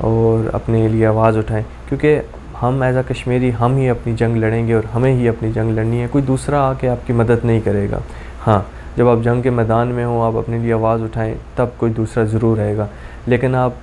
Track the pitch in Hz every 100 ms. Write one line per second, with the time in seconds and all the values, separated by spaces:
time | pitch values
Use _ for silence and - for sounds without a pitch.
0 | 110 113 113 113 110 - - 113 113 110
1 | 110 110 110 110 110 110 113 - - 139
2 | 151 147 - - - - 123 135 127 127
3 | 127 120 - 123 127 113 120 135 131 117
4 | 117 117 117 113 110 113 113 113 104 117
5 | 131 131 117 113 113 113 113 110 113 117
6 | 120 143 135 131 - 147 135 131 127 120
7 | - 120 113 117 117 113 104 101 101 101
8 | - - - - - 104 92 - - -
9 | 123 117 117 123 123 120 110 113 120 123
10 | 120 120 113 113 110 117 117 113 110 113
11 | 110 117 110 - - - 120 - 120 113
12 | 110 - 110 110 113 110 104 104 104 -
13 | - - - 120 127 127 127 120